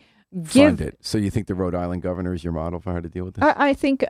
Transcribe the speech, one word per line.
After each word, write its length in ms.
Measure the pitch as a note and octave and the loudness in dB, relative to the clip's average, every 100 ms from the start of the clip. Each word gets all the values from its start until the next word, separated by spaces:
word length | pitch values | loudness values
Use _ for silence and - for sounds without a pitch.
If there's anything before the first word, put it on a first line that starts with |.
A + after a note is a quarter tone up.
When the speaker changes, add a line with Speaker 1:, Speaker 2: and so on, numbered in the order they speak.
| _ _ _ F#3 D#3+ | _ _ _ -12 2
Speaker 1:
give 280 | B3 D4 - | 6 6 6
Speaker 2:
Fund 20 | |
it. 160 | D2 - | -4 -8
So 200 | - A2+ | -4 0
you 100 | G2+ | 0
think 160 | A2 G2 | 0 -2
the 80 | |
Rhode 220 | F#2 F#2 F2 | -2 0 0
Island 260 | F2 F2+ | -2 -4
governor 320 | F2+ F2+ F2+ | -4 -4 -4
is 100 | F2+ | -4
your 100 | E2+ | -4
model 260 | E2 D#2+ F2 | -4 -4 -6
for 120 | F#2 | -6
how 80 | F2 | -6
to 80 | E2+ | -6
deal 160 | F#2 | -8
with 120 | F2+ - | -10 0
this? 80 | |
Speaker 1:
I, 260 | D4+ - C#4+ | 0 2 0
I 40 | C#4 | 0
think, 280 | D4 C4+ - | 0 0 2